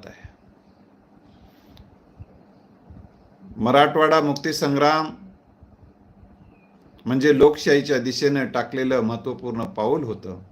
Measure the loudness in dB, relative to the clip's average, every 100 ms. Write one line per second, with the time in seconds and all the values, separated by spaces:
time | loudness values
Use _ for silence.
0 | -14 -20 -20 _ _ _ _ _ _ _
1 | _ _ _ -20 -20 _ -20 -20 -20 _
2 | _ -20 -20 -20 _ _ _ _ -20 -20
3 | -20 _ _ _ -14 -4 2 4 4 2
4 | 2 2 2 -2 -6 -4 -2 2 2 2
5 | -4 -10 -20 -20 _ _ -20 _ -20 _
6 | _ _ -20 -20 -20 _ _ _ _ _
7 | -4 2 4 6 6 4 2 2 2 -2
8 | -2 -2 0 0 -2 -4 -4 -4 -2 0
9 | 0 -4 -8 -8 -8 -8 -8 -4 -2 -2
10 | -4 -10 -12 -16 -18